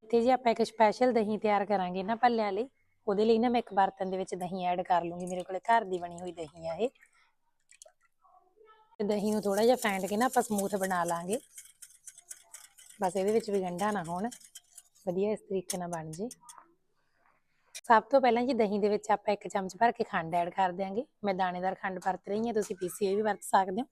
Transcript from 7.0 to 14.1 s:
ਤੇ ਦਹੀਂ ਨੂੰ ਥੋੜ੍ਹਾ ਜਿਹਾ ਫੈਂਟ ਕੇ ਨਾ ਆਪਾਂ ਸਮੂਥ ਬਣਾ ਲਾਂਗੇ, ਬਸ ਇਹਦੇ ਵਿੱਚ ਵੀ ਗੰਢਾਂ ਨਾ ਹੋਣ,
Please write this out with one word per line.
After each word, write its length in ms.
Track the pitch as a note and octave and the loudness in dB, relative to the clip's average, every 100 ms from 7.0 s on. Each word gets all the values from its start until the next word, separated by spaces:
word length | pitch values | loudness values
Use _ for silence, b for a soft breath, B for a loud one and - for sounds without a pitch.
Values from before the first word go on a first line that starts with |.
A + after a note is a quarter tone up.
| b b b _ _ _ _ _ - _ _ _ _ _ _ _ A4 A4 _ _ | b b b _ _ _ _ _ -20 _ _ _ _ _ _ _ _ _ _ _
ਤੇ 40 | |
ਦਹੀਂ 280 | G3+ G#3 G#3 | -4 -2 0
ਨੂੰ 80 | G#3+ | -2
ਥੋੜ੍ਹਾ 220 | G3+ G3 | -2 2
ਜਿਹਾ 120 | A#3 B3 | 4 4
ਫੈਂਟ 300 | A3+ F#3+ F#3 | 0 -2 -2
ਕੇ 120 | G#3 | 0
ਨਾ 80 | B3+ | 2
ਆਪਾਂ 180 | B3+ | 2
ਸਮੂਥ 320 | B3 G#3 G3 G3+ | 0 0 0 -2
ਬਣਾ 280 | F#3+ F3+ | -2 0
ਲਾਂਗੇ, 360 | E3+ E3+ F3 A#3 - - - _ - - - - _ - _ - - _ - - | 0 -2 -4 -6 -8 -20 -20 _ -20 -20 -20 -20 _ -20 _ -20 -20 _ -20 -4
ਬਸ 140 | F#3+ F#3+ | -2 0
ਇਹਦੇ 160 | F#3+ | 0
ਵਿੱਚ 160 | A3 A3 | 0 0
ਵੀ 120 | G3+ | -2
ਗੰਢਾਂ 300 | F#3 F3 G#3 | -2 -4 -2
ਨਾ 100 | G3+ | -2
ਹੋਣ, 260 | E3 | -4